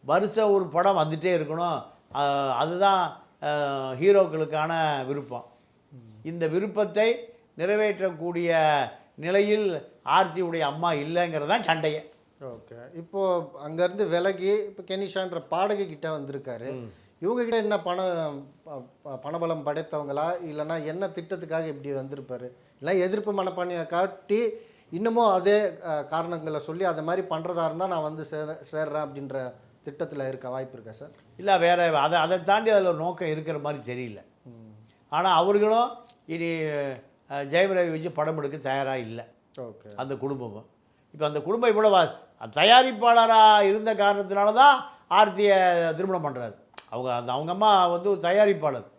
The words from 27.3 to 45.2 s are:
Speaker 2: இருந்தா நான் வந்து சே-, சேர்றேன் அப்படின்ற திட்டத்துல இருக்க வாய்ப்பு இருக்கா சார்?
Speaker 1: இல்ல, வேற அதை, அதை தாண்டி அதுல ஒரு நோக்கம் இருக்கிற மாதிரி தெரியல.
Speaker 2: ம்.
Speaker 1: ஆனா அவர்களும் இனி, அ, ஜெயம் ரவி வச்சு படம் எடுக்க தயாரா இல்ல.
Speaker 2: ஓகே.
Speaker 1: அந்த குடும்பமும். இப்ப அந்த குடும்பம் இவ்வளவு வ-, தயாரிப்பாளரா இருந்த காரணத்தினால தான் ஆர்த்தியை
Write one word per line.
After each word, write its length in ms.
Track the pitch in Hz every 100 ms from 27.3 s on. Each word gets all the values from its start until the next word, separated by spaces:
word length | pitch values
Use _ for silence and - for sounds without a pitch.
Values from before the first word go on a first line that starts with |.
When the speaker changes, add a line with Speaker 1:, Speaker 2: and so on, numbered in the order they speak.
| 160 170 170 160
Speaker 2:
இருந்தா 220 | 160 185
நான் 140 | 170
வந்து 240 | 151 156 151
சே-, 440 | 156 151 160 - 156
சேர்றேன் 320 | 156 147 147
அப்படின்ற 460 | 139 139 135 127 - _ _ -
திட்டத்துல 420 | 143 156 147 131
இருக்க 220 | 131 131
வாய்ப்பு 240 | 131 131
இருக்கா 180 | 120 110
சார்? 180 | 110 151 - _ -
Speaker 1:
இல்ல, 200 | 196 190
வேற 420 | 170 175 170 156
அதை, 200 | 151 170
அதை 240 | 165 185
தாண்டி 260 | 170 208 226
அதுல 200 | 208 185
ஒரு 80 | 160
நோக்கம் 300 | 165 170 170
இருக்கிற 300 | 156 156 151
மாதிரி 360 | 147 147 117
தெரியல. 300 | 123 123 101 - _
Speaker 2:
ம். 260 | 127 117 110 107 110 _ _
Speaker 1:
ஆனா 240 | 151 185
அவர்களும் 640 | 165 180 202 214 226 247 - - _ -
இனி, 380 | 165 170 165
அ, 380 | 156 147 139 123 - _ _
ஜெயம் 420 | 143 139 165 196
ரவி 200 | 185 175
வச்சு 200 | 160 170
படம் 260 | 151 151 160
எடுக்க 200 | 143 151
தயாரா 380 | 135 135 135 131
இல்ல. 320 | 113 117 113 _ _ -
Speaker 2:
ஓகே. 360 | 120 107 107 104
Speaker 1:
அந்த 200 | 135 135
குடும்பமும். 500 | 135 139 117 104 - _ _ _ _
இப்ப 120 | 151 151
அந்த 140 | 147
குடும்பம் 300 | 147 226 240
இவ்வளவு 260 | 214 214 190
வ-, 140 | 160 - - _
தயாரிப்பாளரா 1200 | 113 143 190 247 262 220 233 233 226 220 214 208
இருந்த 360 | 202 214 220 208
காரணத்தினால 580 | 202 202 190 196 208
தான் 320 | 220 285 262 - - _
ஆர்த்தியை 840 | 180